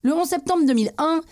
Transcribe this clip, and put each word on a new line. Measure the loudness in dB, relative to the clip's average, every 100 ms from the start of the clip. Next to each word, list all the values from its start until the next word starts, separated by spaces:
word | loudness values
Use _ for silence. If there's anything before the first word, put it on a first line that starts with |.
Le | 0 0
onze | -2
septembre | -4 -2 0 2
deux |
mille | 2 0 -2
un, | -2 -2 -4